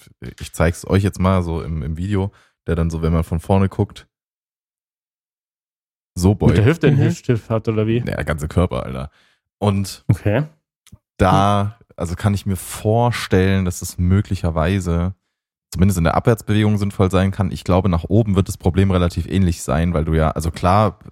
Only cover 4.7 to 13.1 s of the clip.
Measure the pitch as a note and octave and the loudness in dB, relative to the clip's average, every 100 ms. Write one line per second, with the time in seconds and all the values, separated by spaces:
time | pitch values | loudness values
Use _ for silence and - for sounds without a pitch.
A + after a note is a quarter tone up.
4.7 | _ _ _ _ _ _ _ _ _ _ | _ _ _ _ _ _ _ _ _ _
5.7 | _ _ _ _ - F2+ G2+ D#2+ F2 G#2 | _ _ _ _ 0 2 4 4 4 4
6.7 | E3+ D3 C#3+ D#3 E3+ - A#2 - A2+ A#2 | 2 2 4 2 0 -2 -2 0 -4 -2
7.7 | A2 A2 A#2 - - D2+ D2+ D#2+ - F2 | -2 0 -2 -2 -6 -4 -4 -2 0 0
8.7 | B1 - B1+ C2+ _ _ _ _ - G#2 | -2 -8 -10 -12 _ _ _ _ -4 -2
9.7 | G2 G2 - - - G#2 G#2+ D#3 _ _ | -2 -4 -10 -2 0 2 -2 -2 _ _
10.7 | _ _ - _ - F#2+ F#2+ G2+ G2+ G2+ | _ _ -20 _ 0 4 4 4 2 -2
11.7 | - _ - E2+ F2 G2+ G2+ - F#2 - | -8 _ -10 -8 -2 -2 -2 -2 -6 -6
12.7 | - G#2+ A2+ A#2+ | -6 0 2 0